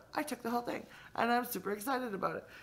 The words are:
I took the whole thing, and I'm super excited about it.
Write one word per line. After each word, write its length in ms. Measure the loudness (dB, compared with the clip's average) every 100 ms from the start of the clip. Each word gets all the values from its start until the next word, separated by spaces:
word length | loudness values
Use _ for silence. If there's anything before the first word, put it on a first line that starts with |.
| -4
I 80 | -2
took 200 | 0 0
the 80 | 0
whole 120 | 0
thing, 240 | 0 -4 -6 -14 -6 2
and 160 | 4
I'm 120 | 4
super 280 | 2 -2 -2
excited 420 | -2 0 0 0
about 220 | 0 0 0
it. 80 | -6 -14